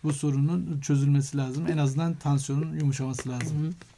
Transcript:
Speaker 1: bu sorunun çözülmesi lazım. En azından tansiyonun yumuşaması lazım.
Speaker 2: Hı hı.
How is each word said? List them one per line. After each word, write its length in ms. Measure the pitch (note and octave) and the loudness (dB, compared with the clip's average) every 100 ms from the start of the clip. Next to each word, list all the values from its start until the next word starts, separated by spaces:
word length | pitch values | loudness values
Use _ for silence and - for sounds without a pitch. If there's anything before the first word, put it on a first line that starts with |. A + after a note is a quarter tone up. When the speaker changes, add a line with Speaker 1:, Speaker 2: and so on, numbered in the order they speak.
Speaker 1:
bu 100 | D#3 | -2
sorunun 640 | C#3+ D3 C#3 C#3+ F3 E3 D3 | 0 0 2 2 2 -2 -4
çözülmesi 560 | - C#3+ C#3 C#3+ C#3 C#3+ | 0 2 4 4 2 -2
lazım. 300 | C3 C3 E3 | -2 -2 -2
En 100 | D#3+ | 0
azından 360 | C#3+ C3+ E3 | 0 2 -2
tansiyonun 680 | E3 D3 C#3+ C#3 C#3 D#3+ D#3 | -2 0 0 0 -2 -2 0
yumuşaması 500 | D3 C3+ C3 B2+ C3 | 0 0 -2 -4 -6
lazım. 340 | B2 A#2 D3+ | -4 -2 -2
Speaker 2:
Hı 40 | D#3 | -2
hı. 40 | F3 - | -4 -14